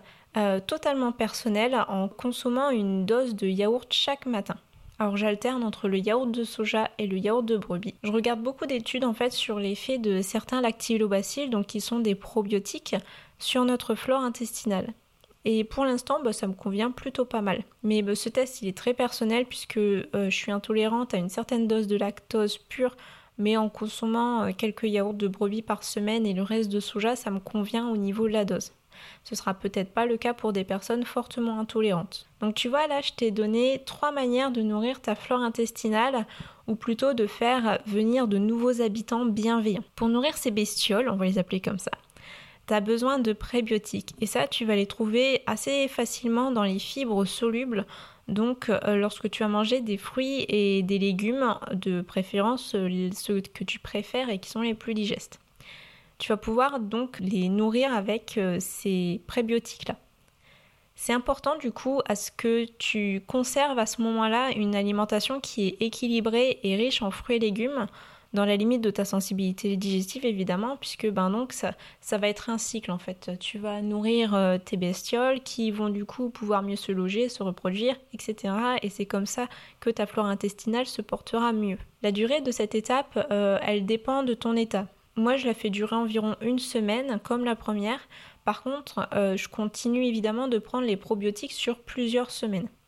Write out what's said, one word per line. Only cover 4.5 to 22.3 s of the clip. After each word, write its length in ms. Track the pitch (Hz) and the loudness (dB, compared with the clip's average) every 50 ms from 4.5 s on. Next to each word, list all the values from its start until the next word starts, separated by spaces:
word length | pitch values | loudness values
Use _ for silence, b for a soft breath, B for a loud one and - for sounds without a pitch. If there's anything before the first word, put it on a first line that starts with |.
| - - - _ _ - - - - - | -8 -10 -12 _ _ -20 -20 -12 -4 -2
Alors 180 | 220 208 202 | 0 0 2
j'alterne 480 | 202 214 214 208 208 - 240 262 254 240 | 2 2 2 2 2 0 0 0 0 0
entre 240 | 214 208 - - 202 | -2 -2 -2 0 0
le 100 | 190 190 | 0 2
yaourt 320 | 190 214 214 247 262 240 | 2 2 2 2 2 2
de 140 | 226 240 233 | 0 0 -2
soja 460 | 220 - - 220 208 - 220 220 - - - | -2 -2 -2 -2 0 2 2 0 0 -2 -4
et 80 | 214 | -2
le 100 | 202 190 | -2 0
yaourt 280 | 190 190 202 220 247 240 | 0 2 2 2 2 2
de 120 | 220 226 | 2 0
brebis. 380 | 214 - - 180 175 202 - - - - | 0 0 -2 -4 -4 -4 -6 -8 -6 -4
Je 100 | 208 208 | 0 0
regarde 300 | 226 214 240 240 220 226 | 2 2 2 0 0 -2
beaucoup 240 | 254 269 - 370 | -4 -4 -4 -4
d'études 380 | 277 277 240 226 - - 254 262 | -2 -2 -2 -2 -4 -4 0 0
en 100 | 247 220 | 0 2
fait 180 | - 240 254 247 | 2 0 0 0
sur 260 | - - - 220 208 | 0 -2 -2 -2 -2
l'effet 400 | 202 196 202 202 - - 262 254 | 0 -2 -2 -2 -2 -2 -2 0
de 220 | 220 214 196 185 190 | 2 2 2 2 0
certains 380 | 185 - 220 - - - 254 | 0 -2 -4 -2 -2 0 0
lactylobacilles, 880 | 254 226 226 - - - 226 220 220 208 196 196 202 - - 277 285 277 | 2 2 0 0 -2 0 2 2 2 2 2 0 0 -2 -4 -4 -4 -2
donc 180 | 233 202 202 | 0 0 0
qui 140 | - - 214 | -2 -4 -6
sont 180 | - - 233 233 | -4 -2 -2 0
des 160 | 233 214 196 | 2 2 0
probiotiques, 840 | 190 - - - 226 196 202 220 196 196 - - 311 - - - 190 B B B B B B B B - | -2 -4 -4 -2 -2 0 2 0 -2 -2 -2 -8 -10 -6 -4 -4 -4 B B B B B B B B -4
sur 220 | - - 254 254 | -2 2 2 4
notre 300 | 247 247 240 - - 220 | 2 2 0 0 -2 -4
flore 260 | 214 - - 262 269 | -2 0 2 2 2
intestinale. 720 | 254 247 233 - 240 220 - - - 220 202 185 185 - 220 _ _ _ _ _ _ _ _ _ - | 2 0 -4 -4 -6 -8 -6 -4 -2 -2 0 0 -2 -4 -8 _ _ _ _ _ _ _ _ _ 0
Et 200 | 220 226 220 220 | 2 2 2 0
pour 200 | 220 - 269 269 | 0 0 0 0
l'instant, 360 | 269 254 247 - - 269 311 302 | 2 0 0 0 0 0 0 0
bah, 100 | 233 214 | 0 -2
ça 140 | - - | -2 -2
me 80 | 196 190 | -4 -4
convient 380 | 190 - 202 196 202 220 247 247 | -4 -4 -4 -2 0 0 -2 -2
plutôt 320 | - - 269 254 - 247 | -4 -8 -6 -2 -2 -2
pas 180 | 247 - 226 208 | -2 -2 -2 0
mal. 220 | 196 185 - - - _ _ - | 0 0 -2 -4 -8 _ _ 0
Mais, 180 | 214 214 214 208 | 2 2 2 2
bah, 120 | 196 208 | 2 0
ce 140 | 214 - 233 | -2 -2 -2
test, 340 | - 269 262 254 - - 220 | 0 0 0 0 -2 -6 -6
il 60 | 190 | -6
est 80 | 185 | -6
très 180 | - - 240 247 | -2 0 0 2
personnel 520 | - 254 240 - - 226 220 226 240 254 | 2 0 0 0 0 0 2 2 2 0
puisque, 300 | 247 - - - - - | 0 -4 -10 -10 -4 0
euh, 300 | 220 208 208 202 185 - - - | 2 4 4 4 2 0 -2 -2
je 220 | 202 202 190 190 | 0 0 0 0
suis 160 | - - - 202 | -2 -2 -2 -2
intolérante 640 | 202 202 - 220 220 214 220 226 233 247 247 - | -2 -2 0 2 2 2 2 2 0 0 0 0
à 20 | |
une 120 | 190 175 185 | -2 -2 -2
certaine 380 | - - 233 - 254 233 226 | -2 -4 -4 0 0 2 2
dose 220 | 214 220 220 214 196 | 2 2 2 2 2
de 80 | 208 | 2
lactose 640 | 202 214 202 208 - - - | 2 0 0 -2 -6 -8 -2